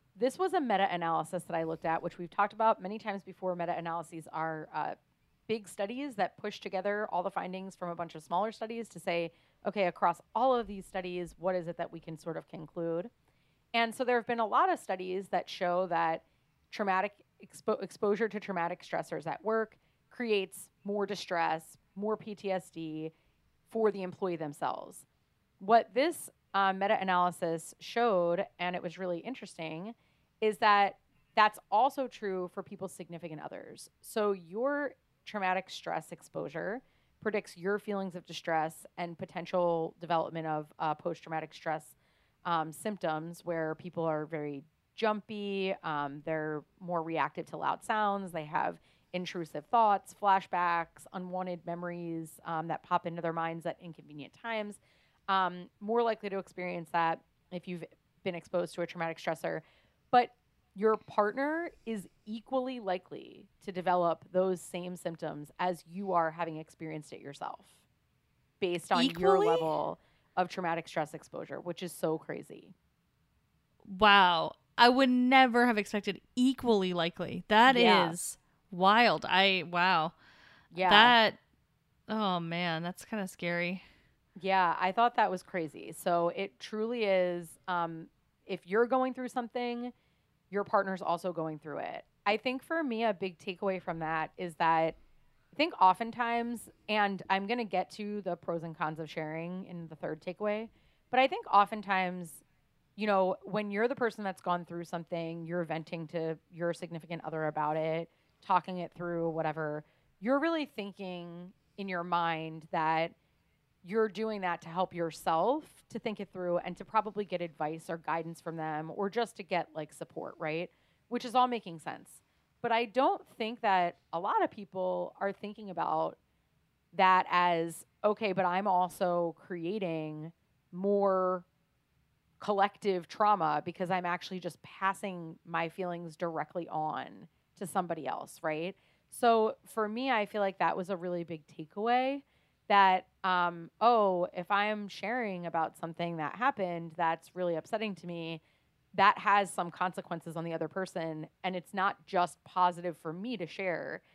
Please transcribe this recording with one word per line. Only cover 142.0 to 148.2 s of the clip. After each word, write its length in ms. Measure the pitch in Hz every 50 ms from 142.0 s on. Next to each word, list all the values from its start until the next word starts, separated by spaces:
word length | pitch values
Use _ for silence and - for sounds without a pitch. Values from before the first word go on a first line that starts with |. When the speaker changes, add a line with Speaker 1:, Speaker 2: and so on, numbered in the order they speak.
| 254 269 277 285 - _ _ _ _ _ _ _ _
Speaker 1:
that, 400 | - 208 202 196 190 185 185 - _ _ _ -
um, 480 | 190 180 180 175 175 170 170 165 160 - -
oh, 460 | 208 240 240 226 208 196 185 175 175 - -
if 160 | 180 175 -
I'm 360 | 208 196 208 214 214 208 208
sharing 580 | 196 - - - 196 240 254 233 208 190 175 175
about 280 | 170 160 165 160 - -
something 400 | - - 165 165 - 170 170 170
that 180 | 165 151 143 -
happened 580 | 190 240 269 269 - 190 180 175 170 170 170 160
that's 400 | - 170 165 165 160 - - -
really 200 | 180 180 175 170
upsetting 400 | 156 156 - - 214 220 214 190
to 120 | - -
me, 340 | 175 175 170